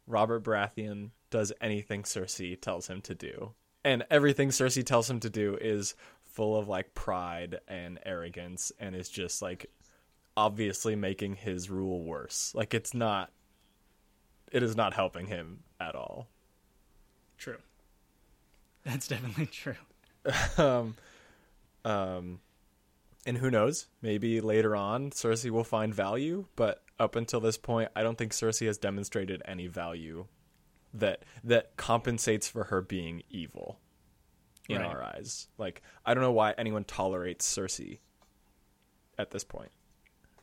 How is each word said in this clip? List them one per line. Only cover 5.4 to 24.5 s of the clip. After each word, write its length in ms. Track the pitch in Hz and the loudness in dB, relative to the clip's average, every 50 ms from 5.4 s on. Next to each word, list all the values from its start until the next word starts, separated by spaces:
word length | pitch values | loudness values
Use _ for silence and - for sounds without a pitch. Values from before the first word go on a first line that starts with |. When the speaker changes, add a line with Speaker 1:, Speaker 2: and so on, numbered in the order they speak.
| 104 101 101 - | 0 0 0 0
Speaker 1:
is 360 | - 113 107 101 98 - - - - - - _ | 0 0 0 0 -2 -4 -6 -10 -16 -20 -20 _
full 340 | _ - - - 110 107 107 107 | _ -12 -6 -2 0 2 2 0
of, 100 | 104 104 | 0 0
like, 240 | 95 92 98 - - | -2 -4 -4 -6 -8
pride 640 | - - - 92 90 90 87 85 85 87 85 90 - - - | -6 -4 -2 -2 -2 -2 -4 -6 -6 -6 -8 -8 -10 -10 -10
and 320 | 95 90 87 87 90 - - | -10 -10 -10 -10 -12 -10 -8
arrogance 680 | - 92 85 85 87 87 87 87 87 90 90 - - - - | -8 -6 -6 -6 -8 -10 -10 -12 -10 -8 -8 -8 -8 -8 -8
and 160 | 107 98 92 | -10 -8 -6
is 140 | 92 90 - | -8 -8 -8
just, 320 | - 104 92 87 - - | -6 -6 -6 -4 -4 -4
like, 280 | 101 90 92 - - - _ _ _ - _ _ _ _ _ _ _ _ _ 107 | -4 -6 -6 -8 -12 -16 _ _ _ -20 _ _ _ _ _ _ _ _ _ 4
obviously 580 | 107 107 104 110 110 101 92 - - 113 107 | 4 4 4 2 0 0 0 0 0 0 0
making 400 | 104 98 95 98 - 104 98 98 | 2 0 0 -2 -2 -2 -4 -4
his 340 | 95 - 104 92 90 90 98 | -4 -4 -4 -4 -4 -4 -4
rule 340 | 95 95 95 95 92 87 80 | -4 -2 -2 0 -2 -2 -4
worse. 500 | 82 80 71 62 - - - - - - | -4 -6 -6 -8 -6 -6 -6 -4 -4 -2
Like, 180 | 110 107 - - | -2 -2 0 0
it's 200 | 113 - - - | -2 -2 -2 -2
not, 380 | 120 117 110 104 95 90 - _ _ _ _ _ _ _ _ _ _ _ _ _ _ _ _ _ _ _ _ _ _ _ - | 0 0 2 2 0 -2 -4 _ _ _ _ _ _ _ _ _ _ _ _ _ _ _ _ _ _ _ _ _ _ _ -2
it 120 | - 127 123 | 0 2 2
is 120 | 113 110 | 2 2
not 180 | 113 110 98 - | 2 2 2 2
helping 340 | - 95 90 - 87 90 101 | 2 2 0 0 -4 -8 -8
him 360 | 101 87 82 80 95 - - _ _ - | -6 -8 -8 -10 -12 -18 -20 _ _ -10
at 160 | 90 82 - | -8 -8 -8
all. 320 | 67 - - 50 - 117 - _ _ _ _ _ _ _ _ _ _ _ _ _ _ _ _ _ _ _ _ _ - | -8 -8 -10 -10 -12 -14 -16 _ _ _ _ _ _ _ _ _ _ _ _ _ _ _ _ _ _ _ _ _ -16
Speaker 2:
True. 200 | - 135 117 - - _ _ _ _ _ _ _ _ _ _ _ _ _ _ _ _ _ _ _ _ _ _ _ - | -12 -12 -12 -12 -14 _ _ _ _ _ _ _ _ _ _ _ _ _ _ _ _ _ _ _ _ _ _ _ -8
That's 240 | 143 123 135 - - | -6 -6 -6 -4 -4
definitely 380 | 139 107 127 120 98 151 156 - | -6 -6 -6 -6 -4 -4 -4 -4
true. 280 | - - - 147 113 - - - _ _ _ _ _ _ - | -6 -8 -10 -10 -10 -10 -12 -20 _ _ _ _ _ _ -2
Speaker 1:
<laughs> 320 | - - - - - - - | 0 0 2 2 2 4 6
Um, 380 | 156 139 127 123 117 110 113 - - - - - - - - _ _ _ _ _ _ _ _ _ - | 6 6 6 4 2 0 -6 -10 -14 -20 -20 -20 -20 -20 -20 _ _ _ _ _ _ _ _ _ -2
um, 540 | 113 107 101 95 92 92 90 87 90 90 90 - _ _ _ _ _ _ _ _ _ _ _ _ _ _ - - | 0 0 0 0 0 -2 -4 -6 -8 -10 -12 -16 _ _ _ _ _ _ _ _ _ _ _ _ _ _ -10 -6
and 120 | 127 123 120 | -4 -2 0
who 120 | 131 131 | 2 4
knows? 360 | 120 107 107 131 156 - - - _ _ | 6 6 6 6 4 0 -6 -10 _ _
Maybe 380 | - 110 104 104 117 117 113 113 | -2 -2 0 0 2 2 2 2
later 340 | 107 110 | 2 4